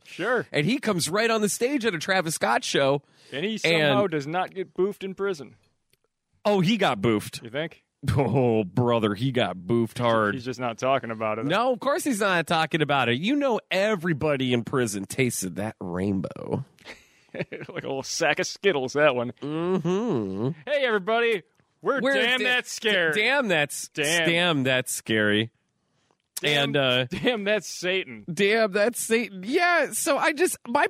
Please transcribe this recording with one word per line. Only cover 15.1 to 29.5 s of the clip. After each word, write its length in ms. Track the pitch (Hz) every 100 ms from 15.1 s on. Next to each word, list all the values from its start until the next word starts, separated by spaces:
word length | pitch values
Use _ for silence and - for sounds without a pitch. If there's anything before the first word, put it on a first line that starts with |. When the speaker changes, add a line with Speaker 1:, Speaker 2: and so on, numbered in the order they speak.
| - 127 - 92 85
Speaker 2:
that 200 | 107 -
rainbow. 840 | 92 87 101 95 - - - - 139
Speaker 1:
<laughs> 40 | _ - - _ _ _
Like 480 | - 175 - - 180
a 60 | 123
little 140 | 135
sack 380 | - - 160 151
of 60 | 170
Skittles, 460 | - 196 147 127
that 240 | 139 151 123
one. 160 | 120 -
Speaker 2:
Mm-hmm. 1080 | 139 156 175 185 160 190 240 139 101 95 123 165 -
Speaker 1:
Hey, 140 | 294
everybody. 580 | 254 214 185 226 233 208 - _ _ _
We're 220 | 175 269
Speaker 2:
We're 100 | 262
Speaker 1:
Damn 280 | 269 226 254
Speaker 2:
da-, 40 |
Speaker 1:
That's 260 | 254 254 -
Scary. 440 | - 220 196 165
Speaker 2:
damn 340 | 151 220 277 233
that's, 400 | 160 147 - -
Speaker 1:
Damn. 400 | - 147 170 165
Speaker 2:
damn 340 | 170 175 147
that's 280 | 131 127 -
scary. 580 | - - 110 107 104 113 _ _ _ _ _ _ _ _ -
Speaker 1:
Damn, 220 | 147 147
Speaker 2:
And, 120 | 139 143
uh, 280 | 131 123 123
Speaker 1:
damn 380 | 190 175 233
that's 260 | 202 214 -
Satan. 560 | - 180 190 151 110 104
Speaker 2:
Damn 420 | 160 202 226 220
that's 280 | 196 214 233
Satan. 440 | - 226 202 190
Yeah, 460 | 190